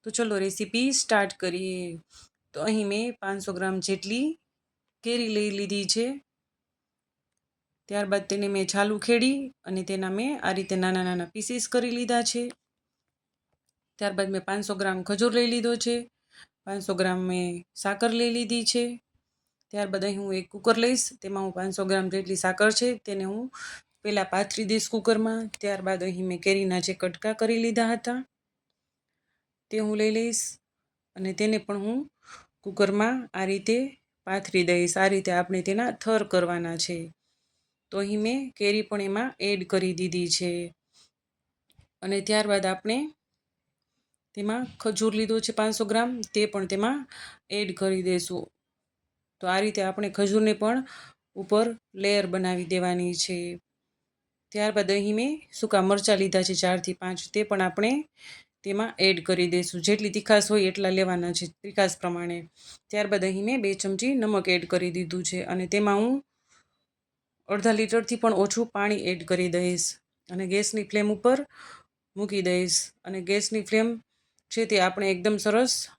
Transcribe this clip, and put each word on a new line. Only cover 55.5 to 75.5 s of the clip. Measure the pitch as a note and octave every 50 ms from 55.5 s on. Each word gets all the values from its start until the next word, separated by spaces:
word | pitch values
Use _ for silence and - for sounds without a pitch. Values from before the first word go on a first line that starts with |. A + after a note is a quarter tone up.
| - -
સૂકા | - A3 - G3 F#3 F#3+
મરચાં | G3+ G3+ G3+ A3+ G#3 F#3+
લીધા | G3 F#3+ F#3+ F#3 F#3
છે | F#3 F#3 F3+ -
ચારથી | F#3 F3+ F3+ F3 F#3 F#3 _
પાંચ, | F#3 F#3 F#3 E3 - - -
તે | G#3 G#3+ G#3
પણ | G#3 F#3+ F#3
આપણે | F3+ F3+ - G#3 A#3 C4+ D4 D4+ _ _ _ - - - - - _ _ _ -
તેમાં | G3 G3 G3+ A3 A3+ - - F#3+
એડ | F#3+ F#3+ E3+ D#3+
કરી | F#3 F#3 F3 F3+ F3 F3
દઈશું. | F3+ F3 - - F3 D#3+
જેટલી | G3 G#3 G#3 G#3+ G#3 F3+
તીખાશ | G#3 G3+ - G#3+ G#3 G3+ - G#3+
હોય | G#3 F#3+ F#3+
એટલા | F3+ G3+ G3 F#3 F#3+ F#3+
લેવાના | F#3+ F#3 F3+ F3+ F3 F3 E3+
છે | - F3 E3 - _ -
તીખાશ | G3+ F#3+ - G3 F#3 - -
પ્રમાણે. | - F3 F3 F3 F3 F3 E3+ E3+ E3 E3 _ _ - - - - _ _
ત્યારબાદ | - G#3 G#3 G3 G#3 F#3+ F#3 F#3+
અહીં | F#3 F#3+ G3+ A3
મેં | C4 C4 G#3
બે | G3 G3 F#3+
ચમચી | - G3 G3 F#3 A3+ B3+ C#4 B3+
નમક | A3 G#3+ G#3+ F#3+ F#3 F#3+ F3+
એડ | F3+ F3 - F#3
કરી | F3+ F3+ F3+ E3
દીધું | F3+ F3+ D#3+ F3 F#3 F3 -
છે | F#3 F3+ - -
અને | F3+ F#3 F#3 F3 G3
તેમાં | G#3 G#3 G#3 G3+ G3+ A3
હું | A#3+ C4+ C#4 - _ _ _ _ _ _ _ _ _ _ _ _ _ _ _ _ _ _ _ _ _ _ _ _ -
અડધા | G3+ G3+ F#3 A3+ A3 G#3
લીટરથી | A3 F#3+ A3+ A#3 A3 - A#3+ A3+ -
પણ | A3+ G#3+ F3+ G3
ઓછું | G3+ - A3+ A#3 A3+ _
પાણી | G3+ G3+ G#3 G#3 G3 - F3+
એડ | F3+ E3 D#3+ D#3+
કરી | F#3 F3+ F3+ F3+ E3+
દઈશ | F3 F3+ F3+ F3+ E3+ - - - _ _ _ _ _ _ -
અને | F3+ F#3 F#3+ F3+ F#3+
ગેસની | G3+ G#3 G#3 - G#3+ G3+ G3+
ફ્લેમ | - G#3 G#3 G#3 G#3+
ઉપર | G#3 - B3 B3+ C4+ C#4+ _ _ - - - - - _ _ _ _ _ _ _
મૂકી | F#3+ G#3 G3+ G3+ G3 F3+ F3+
દઈશ. | F3+ F3+ F#3 F3+ - - - - _ _ _
અને | F#3 F#3+ F#3+ F3 F3+
ગેસની | G3+ G#3 G3+ - A3 A3 G3+ -
ફ્લેમ | A3 A3 A3 A#3 A#3 A3+ _ _ _ _ _ _ _ _ _ _
છે | - A3+ A3+ A3
તે | A3 G3
આપણે | F3+ F#3 F#3 G3 G3+ G3 F#3+
એકદમ | F3+ F3 G#3+ G#3+ G3 -
સરસ | G#3+